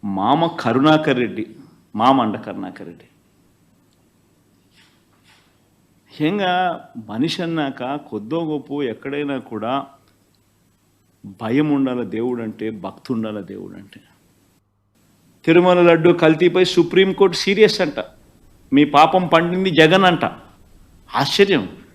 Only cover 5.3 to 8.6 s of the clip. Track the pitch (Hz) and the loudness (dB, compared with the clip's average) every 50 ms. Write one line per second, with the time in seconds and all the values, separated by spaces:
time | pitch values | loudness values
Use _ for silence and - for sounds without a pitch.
5.3 | _ _ _ _ _ _ _ _ _ _ _ _ _ _ _ _ - - 151 156 | _ _ _ _ _ _ _ _ _ _ _ _ _ _ _ _ -8 -4 -4 -2
6.3 | 190 208 196 180 180 180 185 180 165 - - - _ - 113 110 104 113 135 165 | -2 -2 -2 -2 -2 0 -2 -2 -4 -8 -12 -16 _ -18 -16 -12 -6 -4 -4 -4
7.3 | 156 - 180 165 165 160 147 139 131 - 123 127 139 147 143 - - 107 104 113 | -4 -6 -6 -6 -4 -4 -4 -6 -6 -8 -8 -8 -8 -10 -10 -10 -12 -12 -10 -6
8.3 | 151 170 170 156 151 147 | -6 -6 -6 -4 -6 -8